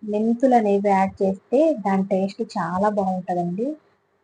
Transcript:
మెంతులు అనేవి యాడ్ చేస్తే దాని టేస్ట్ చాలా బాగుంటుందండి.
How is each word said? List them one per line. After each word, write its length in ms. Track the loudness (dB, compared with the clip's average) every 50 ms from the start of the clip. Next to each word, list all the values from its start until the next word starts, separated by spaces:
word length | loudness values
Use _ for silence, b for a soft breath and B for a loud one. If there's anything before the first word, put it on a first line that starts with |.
| -8
మెంతులు 520 | -6 -4 -2 0 0 0 2 2 4 4
అనేవి 340 | 4 4 4 2 2 2 2
యాడ్ 340 | 2 2 2 0 0 -2 -2
చేస్తే 500 | -2 -2 -4 -4 _ 0 2 2 2 2
దాని 300 | 0 -2 0 0 0 0
టేస్ట్ 400 | 0 0 -2 -2 -2 -4 -6 -10
చాలా 460 | -8 -6 -6 -6 -4 -2 0 0 0
బాగుంటుందండి. 760 | 0 0 -2 -2 -2 -4 -4 -4 -4 -2 -2 -2 -4 -4 -4 -6 -6 -8 _ _ _ _ _ _ _ _